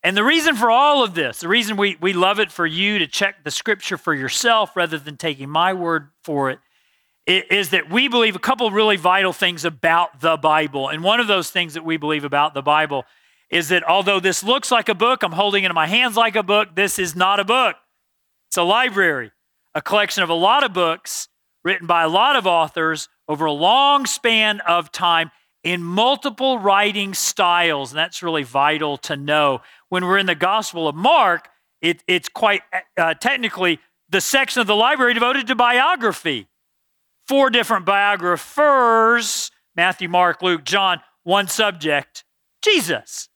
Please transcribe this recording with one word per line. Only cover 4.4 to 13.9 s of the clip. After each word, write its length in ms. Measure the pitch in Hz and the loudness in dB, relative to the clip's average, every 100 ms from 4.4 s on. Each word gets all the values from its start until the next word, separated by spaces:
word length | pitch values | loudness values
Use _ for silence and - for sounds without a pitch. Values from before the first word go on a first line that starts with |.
| 240 226 202 185 | 2 2 0 -2
rather 220 | 170 156 | -4 -4
than 200 | 147 143 | -10 -8
taking 300 | 165 139 135 | -6 -6 -6
my 260 | 156 180 | -2 -2
word 360 | 190 170 160 143 _ | -2 -4 -4 -6 _
for 260 | - 147 135 | -6 -2 -2
it, 80 | 131 _ _ _ _ _ _ - | -6 _ _ _ _ _ _ -2
i-, 160 | 185 - | -2 2
is 180 | 196 175 | -2 2
that 180 | 180 156 | -2 0
we 200 | 208 269 | 0 2
believe 280 | 240 226 185 | 2 0 0
a 40 | |
couple 320 | - 247 233 | -2 0 0
really 260 | 202 214 202 | 2 2 2
vital 340 | 170 185 190 | 2 2 0
things 320 | - 180 170 | 0 -4 -2
about 580 | 165 143 165 170 170 131 | -6 -2 2 2 0 -2
the 160 | 160 160 | -2 2
Bible. 500 | 156 151 151 139 135 | 2 2 0 -4 -6
And 160 | 156 | -2
one 160 | 175 233 | 2 2
of 80 | 220 | 2
those 240 | 196 165 | 0 0
things 240 | 190 170 156 | -4 -4 -6
that 100 | 165 | -6
we 120 | 160 | -4
believe 260 | 147 151 | -2 -2
about 320 | 143 143 151 143 | 0 0 0 0
the 80 | |
Bible 420 | 139 151 151 143 - _ _ _ _ | 0 2 2 -4 -8 _ _ _ _
is 200 | 170 156 | -2 0
that 140 | 180 | 0
although 360 | 165 | 2